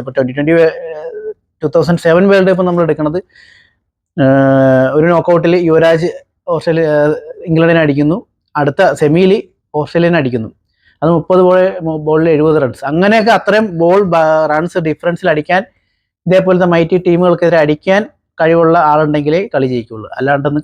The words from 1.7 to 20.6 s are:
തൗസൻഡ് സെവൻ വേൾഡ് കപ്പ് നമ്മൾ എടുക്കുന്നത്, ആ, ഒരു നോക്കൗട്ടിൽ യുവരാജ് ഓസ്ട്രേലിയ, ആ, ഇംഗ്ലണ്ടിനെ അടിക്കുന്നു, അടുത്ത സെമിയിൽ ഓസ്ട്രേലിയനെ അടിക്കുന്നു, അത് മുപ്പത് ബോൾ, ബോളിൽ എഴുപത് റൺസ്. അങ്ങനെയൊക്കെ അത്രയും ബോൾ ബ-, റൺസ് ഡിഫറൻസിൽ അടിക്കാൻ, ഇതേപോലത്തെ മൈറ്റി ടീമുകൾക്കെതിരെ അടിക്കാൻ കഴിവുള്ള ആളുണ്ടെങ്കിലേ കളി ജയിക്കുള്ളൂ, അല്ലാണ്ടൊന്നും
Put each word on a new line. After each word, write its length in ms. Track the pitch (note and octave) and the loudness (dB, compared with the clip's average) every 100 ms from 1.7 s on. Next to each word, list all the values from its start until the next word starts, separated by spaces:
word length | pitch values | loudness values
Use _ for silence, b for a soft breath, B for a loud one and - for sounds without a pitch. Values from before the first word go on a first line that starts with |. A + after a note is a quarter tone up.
തൗസൻഡ് 280 | E3 D#3+ E3+ E3+ | 0 0 0 2
സെവൻ 180 | E3 G3 | 2 4
വേൾഡ് 180 | G3 F#3 | 2 2
കപ്പ് 140 | F#3 F3+ | 0 0
നമ്മൾ 160 | F3 D#3+ | 0 -2
എടുക്കുന്നത്, 320 | D3+ D3+ F3 - b b b b b _ _ _ - | -2 -4 -6 -10 b b b b b _ _ _ -2
ആ, 100 | C3+ C3+ C3+ C3+ C3+ C3 C3 D3 | 2 2 2 2 2 2 2 0
ഒരു 100 | E3 | 2
നോക്കൗട്ടിൽ 400 | E3+ D#3+ E3+ E3+ F3+ E3+ | 2 2 0 2 0 2
യുവരാജ് 420 | D#3+ E3 E3 E3+ - - _ - | 2 2 2 -2 -8 -18 _ -6
ഓസ്ട്രേലിയ, 320 | E3 F3 E3 D#3+ | -4 -2 -2 0
ആ, 20 | D3+ D3 D3+ - - F#3 | 0 0 -2 -8 -14 -2
ഇംഗ്ലണ്ടിനെ 320 | D#3+ E3 E3 | 0 2 2
അടിക്കുന്നു, 320 | D#3 C#3 D3 G3+ - _ _ | 2 0 0 -2 -8 _ _
അടുത്ത 280 | D3+ C#3+ C3+ E3 C#3+ | -4 -2 0 0 2
സെമിയിൽ 320 | D3+ E3 F#3+ G#3 - _ _ | 0 2 2 0 -4 _ _
ഓസ്ട്രേലിയനെ 440 | D3+ C#3+ E3+ E3+ E3+ | -8 -4 -2 0 0
അടിക്കുന്നു, 280 | C3 A#2+ G#2+ - _ _ _ _ | -2 -4 -8 -14 _ _ _ _
അത് 80 | D#3 E3+ | -2 -2
മുപ്പത് 260 | E3 F#3 F#3 | 2 2 4
ബോൾ, 120 | F#3 F#3 F#3+ D#3+ D#3 D3+ | 2 0 -2 -8 -6 -2
ബോളിൽ 220 | D#3 E3 | 0 2
എഴുപത് 260 | D3 D#3 D3+ | 2 2 0
റൺസ്. 200 | C3 - C3+ | -2 -6 -6
അങ്ങനെയൊക്കെ 420 | D#3+ G3+ A3 G#3+ G3 | -2 2 2 2 0
അത്രയും 280 | - G#3 A3 E3 | 0 0 -2 0
ബോൾ 220 | E3+ G3 G3 | 2 2 2
ബ-, 100 | E3 D#3 D#3 D#3 | 2 2 0 0
റൺസ് 280 | D3+ F3 F#3 D#3+ | -2 -2 -4 -4
ഡിഫറൻസിൽ 400 | D3+ E3+ E3+ F3+ | -4 -4 -4 -2
അടിക്കാൻ, 300 | D3+ D3+ F3+ - _ _ _ _ _ E3+ | -2 -2 -4 -4 _ _ _ _ _ 0
ഇതേപോലത്തെ 420 | F#3 F3+ F#3 F3+ | 2 2 2 2
മൈറ്റി 240 | E3+ E3 F#3 F3+ | 0 0 0 0
ടീമുകൾക്കെതിരെ 520 | E3+ F3+ E3 E3+ E3 | 0 2 2 2 2
അടിക്കാൻ 380 | D3+ D3+ F#3+ G3 A#3 _ _ - | 0 -2 0 -2 -2 _ _ -2
കഴിവുള്ള 360 | D#3+ E3+ E3 E3 D3+ | 0 2 2 2 2
ആളുണ്ടെങ്കിലേ 500 | D3+ D3+ D3+ D3 E3 G#3 | 2 0 -2 -2 -2 -2
കളി 120 | C#3+ C3+ | -4 -2
ജയിക്കുള്ളൂ, 360 | B2 A2+ A2 G#2 - | -4 -8 -14 -16 -6
അല്ലാണ്ടൊന്നും 440 | C3 C#3+ C#3+ D3 | -2 -2 -2 -4